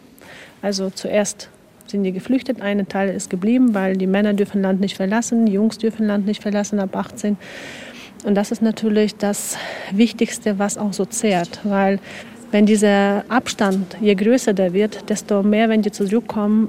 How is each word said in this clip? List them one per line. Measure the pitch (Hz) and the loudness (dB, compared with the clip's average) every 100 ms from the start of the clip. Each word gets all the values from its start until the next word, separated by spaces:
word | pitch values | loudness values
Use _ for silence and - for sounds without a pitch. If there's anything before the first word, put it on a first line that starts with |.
| - - - - - - | -20 -20 -20 -20 -20 -8
Also | 196 190 190 | -4 -2 -4
zuerst | - 190 208 202 - - - - - - | -6 -2 0 0 -6 -16 -20 -20 -20 -6
sind | 202 | -2
die | 190 | -2
geflüchtet, | 185 - 254 247 208 | -2 -2 -2 -2 -4
ein | 202 202 190 | -4 -2 -2
Teil | 196 196 | -2 -2
ist | 190 - | -2 -6
geblieben, | 180 202 254 254 | -2 0 4 4
weil | 202 190 190 | 2 0 0
die | 190 | 2
Männer | 196 208 | 2 2
dürfen | 202 202 202 | 2 0 0
Land | 190 190 | 0 0
nicht | 196 - | -2 -2
verlassen, | 190 226 240 233 | -2 0 0 2
die | 220 | 2
Jungs | 196 220 - | 2 0 0
dürfen | 226 220 214 | -2 0 0
Land | 208 202 | 0 0
nicht | 208 | -2
verlassen | 214 202 202 208 | -2 -2 -2 -2
ab | 190 - | -2 -4
achtzehn. | 175 - 208 202 - - - - - - - - | -6 -4 -4 -4 -6 -16 -16 -16 -18 -18 -20 -8
Und | - | -2
das | 196 208 | 0 0
ist | 233 | 0
natürlich | 226 208 220 208 214 - | 0 0 0 2 2 0
das | 202 202 - - - - - | -4 -2 -6 -8 -10 -12 -4
Wichtigste, | 196 233 - 226 - 214 196 | 2 2 2 -4 -2 -4 0
was | 202 - | -2 -2
auch | 208 | -4
so | 180 | -2
zehrt, | 190 - 220 180 170 - | -4 -2 0 0 -2 -6
weil | 208 196 196 196 - - - - - | -2 2 2 0 -4 -16 -18 -20 0
wenn | 208 208 | 4 6
dieser | 214 208 202 202 202 - | 6 6 6 4 2 0
Abstand, | 240 - - 202 190 185 - | -2 -2 0 0 0 -2 0
je | 208 | 2
größer | 196 208 254 - | 4 4 2 2
der | 196 185 | 2 2
wird, | 185 214 - - | 2 0 -2 -4
desto | 208 - 202 | -4 0 2
mehr, | 202 214 226 | 4 4 4
wenn | 220 | 2
die | 208 | 0
zurückkommen, | - 196 226 226 214 208 214 | 0 0 0 -2 -2 2 2